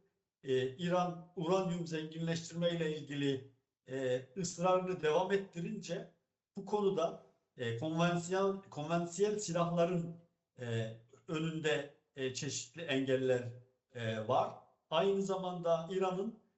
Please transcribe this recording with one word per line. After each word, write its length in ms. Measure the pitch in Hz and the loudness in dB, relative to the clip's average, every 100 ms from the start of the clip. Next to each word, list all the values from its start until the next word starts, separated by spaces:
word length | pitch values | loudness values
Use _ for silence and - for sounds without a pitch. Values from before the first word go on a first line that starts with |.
| _ _ _ _ | _ _ _ _
E, 260 | 139 131 131 | 0 2 0
İran 640 | 127 170 180 180 170 - - | -2 0 2 2 -2 -10 -4
uranyum 500 | 160 190 175 175 160 | 2 2 2 -2 -2
zenginleştirme 840 | 160 156 165 165 165 - 170 170 | -4 -4 -4 -2 -2 -4 0 0
ile 280 | 170 156 151 | 2 0 -2
ilgili, 540 | 135 143 139 131 - _ _ _ - | -4 -2 0 0 -4 _ _ _ -8
e, 380 | 131 131 127 131 196 | -2 0 0 -2 -6
ısrarını 680 | 175 - 180 185 180 175 | -6 0 4 4 2 0
devam 300 | 156 156 185 | 2 4 4
ettirince 760 | 196 196 170 196 202 165 185 - _ _ _ _ - | 0 0 -6 -6 -6 -6 -6 -8 _ _ _ _ -12
bu 80 | 196 | -2
konuda, 600 | 208 196 160 165 - - _ _ - | 2 2 2 0 -2 -16 _ _ -6
e, 200 | 117 117 | -4 -2
konvansiyel, 760 | 156 165 175 170 175 190 196 196 - | -2 2 4 2 0 0 2 0 -6
konvansiyel 680 | 147 151 170 170 - 208 208 | -8 -2 0 0 2 2 2
silahların, 800 | - 170 165 170 175 175 - - - _ _ - | 0 0 2 4 4 2 -2 -8 -16 _ _ -10
e, 380 | 120 113 113 - - - - | -2 -2 -2 -6 -18 -18 -6
önünde, 680 | 156 160 156 151 143 - - _ - | -2 -2 0 0 0 -2 -12 _ -4
e, 180 | 131 | -4
çeşitli 480 | 123 143 - - 165 | -2 -4 -6 -8 -10
engeller, 680 | 165 135 131 131 131 123 117 - - _ _ | -2 0 2 2 4 2 0 -10 -18 _ _
e, 340 | 123 113 110 107 | -6 -4 -2 0
var. 260 | 139 - - - _ - | 2 2 -4 -20 _ -2
Aynı 320 | 160 196 196 | 2 4 2
zamanda 680 | 196 185 180 175 170 165 170 | 2 0 -2 -2 2 2 0
İran'ın, 480 | 185 185 185 226 - _ | 0 0 0 -4 -6 _